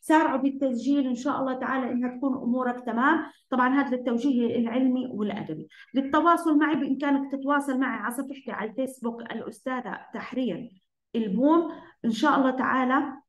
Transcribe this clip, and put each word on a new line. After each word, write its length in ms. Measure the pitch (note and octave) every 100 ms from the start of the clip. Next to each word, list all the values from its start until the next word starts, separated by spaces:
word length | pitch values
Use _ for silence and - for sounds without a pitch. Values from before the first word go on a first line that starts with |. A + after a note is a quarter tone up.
سارعوا 380 | - D#4 D4+ C4
بالتسجيل 680 | C#4 - C4+ A#3 C4 C#4+ C4
إن 80 |
شاء 260 | A#3+ C#4+ B3+
الله 180 | C4 B3+
تعالى 340 | - C4+ A#3+
إنها 240 | B3 B3 B3
تكون 180 | C#4
أمورك 500 | B3+ A#3+ B3+ B3 A#3+ -
تمام. 400 | A3+ C4+ D#4+ - - _
طبعًا 180 | B3+ B3+
هذا 280 | C4+ A#3 B3
للتوجيه 600 | B3+ A#3 C#4+ A#3+ A#3 -
العلمي 500 | A3+ B3+ C4 B3+ -
والأدبي. 640 | G3+ G#3 G3+ - D#3 D#3 - -
للتواصل 640 | B3 C4+ D4+ D#4+ E4+ E4 D4
معي 160 | D4
بإمكانك 580 | D4+ C#4 C4+ C#4+ C4+ C#4
تتواصل 480 | C#4 C4+ C#4+ C#4 B3+
معي 180 | C4 A3+
على 160 | G#3+
صفحتي 360 | A#3+ C4+ - -
على 180 | G3+ G#3+
الفيسبوك 500 | - C4 - A3+ A#3
الأستاذة 800 | A#3 A3+ - - - B3+ G#3 - -
تحرير 680 | A3 - B3 B3 E3+ - - _ _ _ A#3+
البوم، 520 | G#3+ F#3+ C#4 E4 E4 - - _
إن 60 | A#3
شاء 280 | A3 D4+ C#4
الله 120 | C4
تعالى 600 | B3+ A#3 B3 B3+ C4+ D4 -